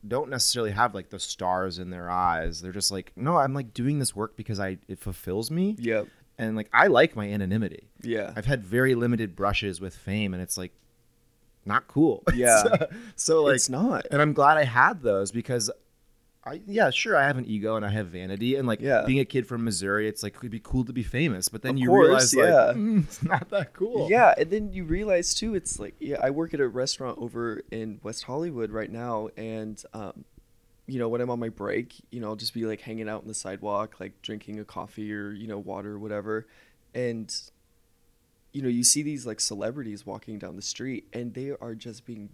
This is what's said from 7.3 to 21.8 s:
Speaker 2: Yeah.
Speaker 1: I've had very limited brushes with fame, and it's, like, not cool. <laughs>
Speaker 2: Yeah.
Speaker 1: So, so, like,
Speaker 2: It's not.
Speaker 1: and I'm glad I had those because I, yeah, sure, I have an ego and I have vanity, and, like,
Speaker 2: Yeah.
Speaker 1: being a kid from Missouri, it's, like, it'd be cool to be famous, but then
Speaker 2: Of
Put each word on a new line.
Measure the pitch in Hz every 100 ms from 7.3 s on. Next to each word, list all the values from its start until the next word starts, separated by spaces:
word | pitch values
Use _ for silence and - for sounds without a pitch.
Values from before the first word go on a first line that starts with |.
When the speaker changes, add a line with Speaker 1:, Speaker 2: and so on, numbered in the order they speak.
| 104 95 101 101 80 _ _
Speaker 2:
Yeah. | 117 110 101 110
Speaker 1:
I've | 110
had | 139
very | 95 113 131 120
limited | 120 120 113 85
brushes | 98 101 104 87
with | 92 -
fame, | - 101 104
and | 90
it's, | 90 95
like, | 92 _ _ _ _ _ _ _ _ _ -
not | 110 -
cool. | 139 156 104 -
<laughs> |
Speaker 2:
Yeah. | 120 123 110
Speaker 1:
So, | 104 139 151 214 233 -
so, | - 160
like, | 147 131
Speaker 2:
It's | -
not. | 131 226 156 -
Speaker 1:
and | 143
I'm | 151
glad | 147 143 156
I |
had | 139 117 147 208
those | 123 98 98
because | 113 113 123 107 - _ _ _ _ _ _
I, | - 156 208
yeah, | 202 180
sure, | - 233 185
I | 139
have | 135
an | 120
ego | 107 107 110
and | 104
I |
have | 107 95
vanity, | 87 92 98 120 135
and, | 127
like, | 113
Speaker 2:
Yeah. | 135 127 113
Speaker 1:
being | 131
a | 131
kid | 139 117
from | 120
Missouri, | 117 95 95 101 107
it's, | 104
like, | 104 -
it'd | 123
be | 107
cool | - 131 120
to |
be | 127
famous, | 113 - 160 95 -
but | 110
then | 131
Speaker 2:
Of | 135